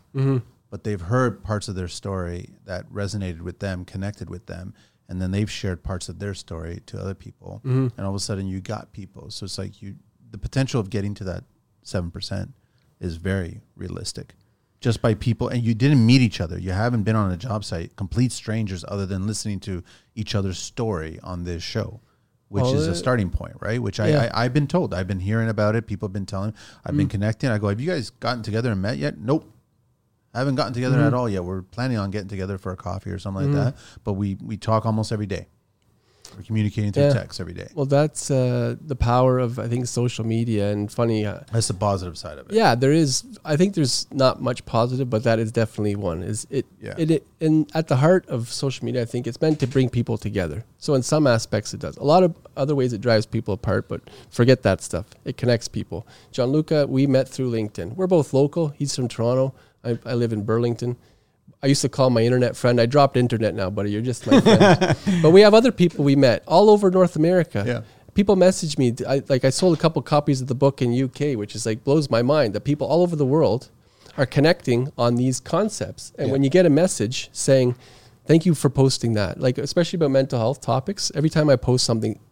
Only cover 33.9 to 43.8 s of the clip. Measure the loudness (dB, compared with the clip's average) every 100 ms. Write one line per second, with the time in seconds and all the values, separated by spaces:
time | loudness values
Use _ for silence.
33.9 | -12 -6 -4 -4 -4 -8 -8 -2 0 0
34.9 | -2 -2 -4 -6 -8 -10 _ _ _ _
35.9 | _ _ _ -20 -18 -4 -2 0 -2 -2
36.9 | 2 2 2 -2 -10 -10 -12 -10 -6 0
37.9 | 2 0 -2 -2 0 0 0 -2 -6 -8
38.9 | -2 2 4 4 2 0 -4 -4 -4 -4
39.9 | -2 -2 -2 -2 -2 0 0 0 -2 -4
40.9 | -2 0 0 -2 -6 -4 -2 -2 0 -2
41.9 | -2 -4 -12 -14 -16 -4 2 4 4 4
42.9 | 4 2 0 -6 -12 -2 2 2 2